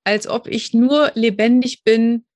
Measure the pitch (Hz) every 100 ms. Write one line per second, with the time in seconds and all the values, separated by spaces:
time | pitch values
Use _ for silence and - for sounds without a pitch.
0 | 202 208 - 233 - 226 - 226 254 294
1 | 294 226 226 202 226 247 247 - 220 226
2 | 226 233 -